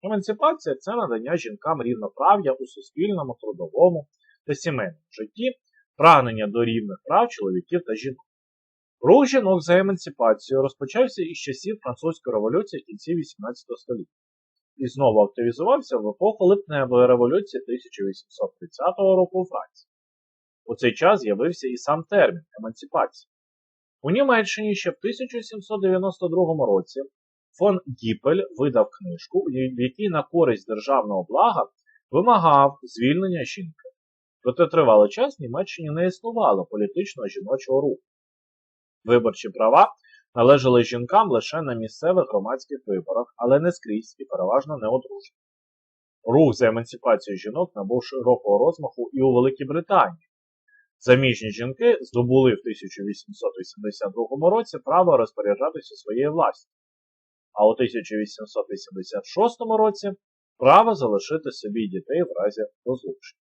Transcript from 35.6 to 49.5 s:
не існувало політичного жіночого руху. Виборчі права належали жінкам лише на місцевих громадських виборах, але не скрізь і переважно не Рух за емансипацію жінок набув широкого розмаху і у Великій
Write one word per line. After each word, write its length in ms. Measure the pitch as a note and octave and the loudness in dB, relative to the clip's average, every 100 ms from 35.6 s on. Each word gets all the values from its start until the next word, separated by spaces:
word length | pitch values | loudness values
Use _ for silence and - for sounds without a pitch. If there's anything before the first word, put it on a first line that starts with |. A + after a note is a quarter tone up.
| G3 - D#3+ | -8 -10 -10
не 180 | D3+ F3+ | -4 -4
існувало 580 | F3+ A#3 A#3 F3+ G2 F2 | -4 -8 0 2 2 -2
політичного 600 | G#2+ G#2 E3 G3 - G#2 | -6 -4 -4 -8 -8 -12
жіночого 540 | - G2 C3+ C3 C3 | -12 -6 -6 -2 0
руху. 200 | C#3+ G#2 _ _ _ _ _ _ _ _ _ _ | 0 -4 _ _ _ _ _ _ _ _ _ _
Виборчі 460 | A2 A#2+ A2+ G2+ A2+ | 2 4 4 -4 -14
права 440 | - A2 C#3 - - _ _ _ A#2+ | 0 4 6 6 2 _ _ _ 2
належали 480 | A#2+ C#3 B2+ B2 | 6 6 6 4
жінкам 460 | A#2 A#2+ A#2+ G3 G#3+ | 2 -4 0 2 4
лише 320 | A#2+ - D#3+ | 0 -2 -8
на 120 | D3 | -6
місцевих 520 | A#2 A2 - D#3+ F#3 D3 | -8 -10 -4 0 0 0
громадських 500 | G#2 G2+ C3 - C#3 - | -2 -4 -8 -8 -14 -6
виборах, 480 | F#2+ E2+ A2+ A#2+ _ | -6 -4 -6 -6 _
але 220 | A#2+ C#3 | 2 4
не 120 | E3+ | 2
скрізь 440 | F3 A2+ G#2+ A2+ _ | -4 -6 -8 -8 _
і 80 | C3+ | -10
переважно 520 | F#2 F#2 B2 C#3+ D3 | -6 0 -2 -2 -8
не 100 | G#2+ B2+ - G4+ - _ _ _ _ _ _ _ _ _ | -4 -4 -6 -18 -20 _ _ _ _ _ _ _ _ _
Рух 300 | A2 B2+ D3+ | 0 4 4
за 140 | A2 A#2+ | 4 2
емансипацію 720 | A2+ A#2 B2 - A2 - F#2+ | 0 -8 -6 0 0 0 -10
жінок 380 | G#2 C3 F3+ G#2+ | -8 -6 -6 -6
набув 280 | G2 B2 | -4 -4
широкого 640 | - C3 A#2+ B2 G#2+ G2+ C#3+ | -4 -4 0 0 2 2 2
розмаху 440 | D#3+ C#3 - A#2 | 0 -10 -8 -8
і 80 | - | 0
у 120 | C3 | 2
Великій 320 | B2 B2+ | 4 2